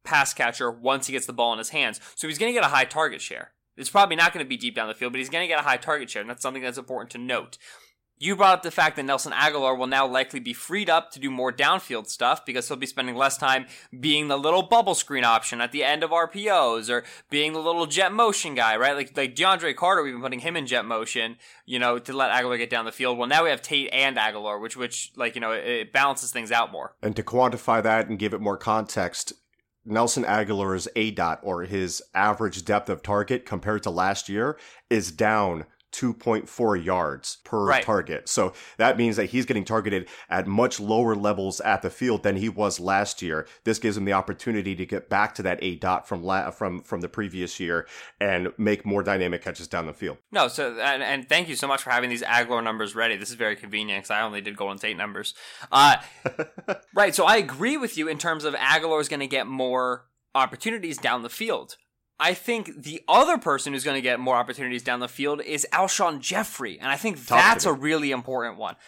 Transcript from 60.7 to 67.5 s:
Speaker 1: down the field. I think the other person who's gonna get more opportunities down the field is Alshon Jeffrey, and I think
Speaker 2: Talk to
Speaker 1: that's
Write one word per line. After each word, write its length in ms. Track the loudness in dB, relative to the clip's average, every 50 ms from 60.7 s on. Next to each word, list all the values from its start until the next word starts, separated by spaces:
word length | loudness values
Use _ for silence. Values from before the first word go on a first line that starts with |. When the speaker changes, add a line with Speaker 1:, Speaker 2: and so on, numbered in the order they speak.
| -6 -4 -6 -8 -8
Speaker 1:
down 240 | -2 0 0 0 0
the 80 | -4 -8
field. 480 | -8 -6 -4 -2 -2 -4 -4 -10 -18 -20 _ _ _ _ _ _ _ 0
I 160 | 0 0 0
think 480 | 0 -2 -4 -4 -4 -4 -8 -14 -16 -14
the 180 | -14 -14 -10 2
other 320 | 6 6 8 8 6 4 2
person 340 | 2 0 0 0 0 -4 -6
who's 100 | -4 -2
gonna 160 | -2 -2 0
get 200 | 2 0 0 2
more 160 | 2 2 2
opportunities 480 | 2 2 0 -4 -6 -6 -4 -4 -4 -2
down 160 | -2 -2 -2
the 80 | -4
field 340 | -8 -6 -4 -2 -2 -2 -2
is 260 | -4 -6 -4 -4 -2 0 0
Alshon 460 | 0 2 2 2 0 0 0 0 -2
Jeffrey, 600 | -4 -2 -2 -2 -2 -4 -6 -8 -8 -8 -8 -6
and 100 | -2 -2
I 60 | -2
think 220 | 0 -2 -4 -4
Speaker 2:
Talk 80 | -4 -2
to 80 | 4 6
Speaker 1:
that's 320 | 8 8 8